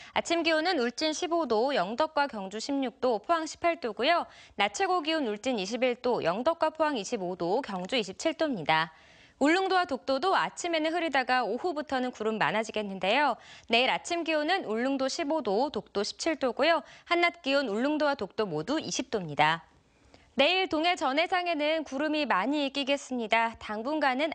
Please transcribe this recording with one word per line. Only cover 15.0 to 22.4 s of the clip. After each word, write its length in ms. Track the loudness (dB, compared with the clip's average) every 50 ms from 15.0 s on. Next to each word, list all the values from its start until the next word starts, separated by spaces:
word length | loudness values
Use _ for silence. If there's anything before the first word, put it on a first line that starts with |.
| -2
십오 360 | -2 -2 -2 -2 0 -2 0
도, 280 | 0 0 0 0 0 0
독도 320 | -2 -6 -8 -6 -4 -4
십칠 320 | -4 -4 -6 -4 -2 -2 -2
도고요. 480 | 0 -2 -2 0 2 2 4 2 2 0 -6 -16 -12 -4
한낮 380 | 0 2 2 2 2 0 -2
기온 260 | -2 0 0 0 0 0
울릉도와 480 | 0 0 0 0 0 2 2 0 0
독도 300 | -2 -4 -6 -4 -2 -2
모두 340 | -2 -2 -2 -2 -2 -2 -2
이십 320 | -2 -4 -4 -6 -4 -4
도입니다. 520 | -4 -4 -4 -2 2 4 4 4 4 0 -4 _ _ _ _ _ _ _ _ _ -20 -20 _ _ _
내일 340 | 2 4 4 4 2 0 0
동해 280 | 0 0 2 2 0
전해상에는 880 | 0 0 0 2 2 0 2 0 0 0 0 0 0 0 0 0 0 -2
구름이 420 | -4 -4 -2 0 0 0 0 2
많이 460 | 2 2 2